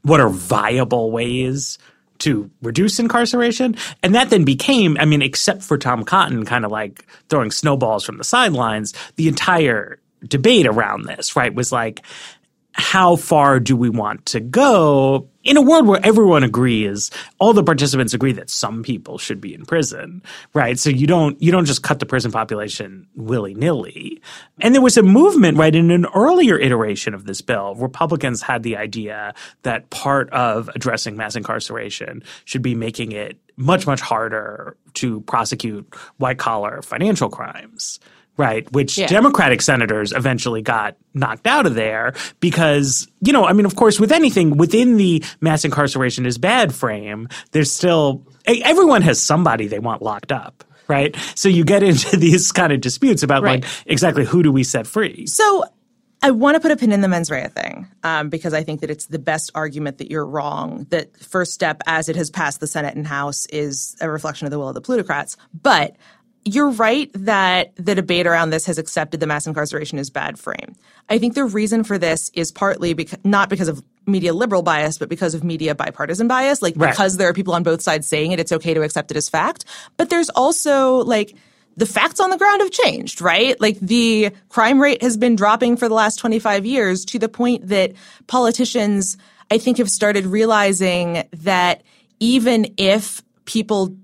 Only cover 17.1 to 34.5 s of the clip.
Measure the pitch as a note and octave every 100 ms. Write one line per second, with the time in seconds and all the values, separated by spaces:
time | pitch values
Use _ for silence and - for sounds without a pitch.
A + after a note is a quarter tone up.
17.1 | - - _ G#3 G#3 E3 D3 D3+ C3 A#2
18.1 | A#2 C3+ G2 - - G#2+ A2+ A#2 G#2+ -
19.1 | - - - G2 - - E3 C3+ - -
20.1 | F3+ - - - D3+ A#2+ B2 D3+ C3 D3
21.1 | F3 D3+ C#3+ D#3+ F3+ D3+ B2 - C3+ -
22.1 | B2+ A#2 A2 A2 G#2 G#2 - G2+ F#2+ -
23.1 | - A2 B2 G2+ G2+ D#3 C#3 F2+ - E2+
24.1 | D#4+ - - - - A3+ C4+ B3+ A#3+ F#3+
25.1 | G#3+ F#4 F4 F3+ C#3+ D#3+ D#3 E3+ F3 F3
26.1 | F#3+ B3+ F4+ C4+ E3+ C3+ A#2+ G#2+ G2+ -
27.1 | G2+ G2+ G2 - A2+ G2+ G#2 B2+ - E3
28.1 | E3 C3+ A#2 - B2 A2+ G#2+ G#2+ A2+ G#2
29.1 | G#2+ G#2 - - _ C3 A2+ _ - C#3
30.1 | C#3 B2+ C3+ A#2+ A2 A2 - B2+ A2 A2+
31.1 | G#2 G#2+ A2+ G2+ A2 - A#2 G#2+ - -
32.1 | A#2 - - - C3+ B2 A#2 A2+ A2 A2+
33.1 | G#2 G#2 - _ - C3 F#3 E3+ C3+ -
34.1 | A2+ A2+ A2 G#2+